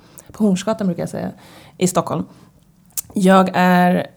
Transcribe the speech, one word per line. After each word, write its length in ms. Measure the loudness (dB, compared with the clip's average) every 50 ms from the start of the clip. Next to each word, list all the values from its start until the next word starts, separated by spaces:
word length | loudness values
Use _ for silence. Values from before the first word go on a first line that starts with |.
| _ -20 -20 -20 -20 -20
På 120 | -6 -2 0
Hornsgatan 440 | 0 0 0 -2 -4 -4 -2 -2
brukar 160 | -4 -4 -4 -6
jag 60 | -8
säga, 220 | -8 -8 -8 -10 -12 -14 -20 -20 -20 -20 -20 -20 -6
i 100 | -4 -4
Stockholm. 380 | 0 0 -2 -4 -2 -6 -8 -8 -10 -14 -20 -20 -20 _ _ _ _ _ _ _ _ _ -14 -14 -8 -4
Jag 340 | 0 4 4 6 4 4 2 0
är, 540 | 0 2 2 4 4 4 2 2 0 -4 -6 -10